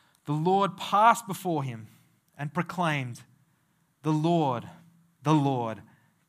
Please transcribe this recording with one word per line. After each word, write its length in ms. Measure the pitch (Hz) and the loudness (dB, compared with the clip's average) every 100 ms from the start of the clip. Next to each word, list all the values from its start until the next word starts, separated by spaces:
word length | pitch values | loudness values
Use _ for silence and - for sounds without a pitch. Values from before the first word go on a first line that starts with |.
| _ _ - | _ _ -6
"The 80 | |
Lord 440 | 151 165 196 196 - | -2 2 2 0 -4
passed 480 | - 202 226 226 - | -2 4 6 4 -2
before 360 | 175 180 160 | -8 -4 -4
him 240 | 135 113 110 - _ _ _ - | -4 -10 -16 -20 _ _ _ -12
and 160 | 147 | -6
proclaimed, 720 | - 170 - 170 147 123 117 - _ _ _ _ _ _ _ | -4 -6 -2 -2 -2 -4 -10 -18 _ _ _ _ _ _ _
'The 100 | 151 | -2
Lord, 560 | 156 160 170 147 120 - - - _ _ _ | 0 2 2 0 -2 -8 -18 -20 _ _ _
the 100 | 147 | 2
Lord, 480 | 156 139 127 117 107 - _ _ _ | 4 4 0 -4 -8 -14 _ _ _